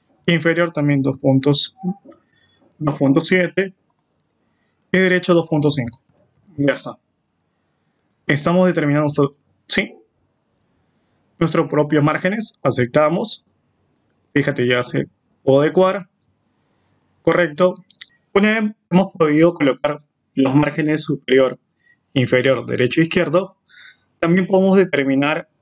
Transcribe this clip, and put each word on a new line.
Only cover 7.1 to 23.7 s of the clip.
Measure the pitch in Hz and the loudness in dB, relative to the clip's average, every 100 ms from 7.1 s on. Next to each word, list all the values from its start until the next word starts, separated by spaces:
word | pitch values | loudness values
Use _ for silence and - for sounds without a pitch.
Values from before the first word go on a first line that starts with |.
| _ _ _ _ _ _ _ _ _ _ _ - | _ _ _ _ _ _ _ _ _ _ _ -6
Estamos | 143 175 180 185 | -4 0 2 2
determinando | 165 147 143 | 0 0 0
nuestro, | 151 147 139 - _ _ - | -2 -2 -2 -4 _ _ -6
sí, | - - - _ _ _ _ _ _ _ _ _ _ _ _ _ - | -4 -4 -10 _ _ _ _ _ _ _ _ _ _ _ _ _ -4
nuestros | 165 165 147 | -2 0 0
propios | 151 151 151 | 0 0 2
márgenes. | 147 151 185 220 214 - | 2 0 -2 -4 -8 -4
Aceptamos. | 139 127 120 151 151 180 233 - _ _ _ _ _ _ _ _ _ | -2 -2 0 2 2 0 -6 -12 _ _ _ _ _ _ _ _ _
Fíjate, | 147 139 139 123 | -4 -2 -2 -2
ya | 123 | -2
se | 120 139 143 _ _ _ | -2 -6 -6 _ _ _
puede | - 135 | 2 2
adecuar. | 151 175 185 196 180 _ _ _ _ _ _ _ _ _ _ _ | 2 2 0 0 -10 _ _ _ _ _ _ _ _ _ _ _
Correcto. | - 160 170 147 180 180 - - - _ _ | -2 0 0 0 0 -2 -14 -20 -20 _ _
Una | 196 214 220 | 0 2 0
vez | 214 - - | -4 -6 0
hemos | 175 190 | 0 0
podido | - 156 151 170 | 0 0 4 2
colocar | 170 139 127 147 147 _ _ _ | 2 -2 0 -4 -6 _ _ _
los | - 135 | -2 2
márgenes | 139 147 151 151 151 | 2 0 -2 -2 -2
superior, | - 139 - 131 131 - _ _ _ _ _ | -4 -6 0 2 2 -2 _ _ _ _ _
inferior, | 139 123 127 135 123 117 | -4 0 2 2 0 -2
derecho | 123 123 - | -2 -2 0
e | |
izquierdo, | 165 180 156 170 196 _ _ | 0 0 0 -2 -4 _ _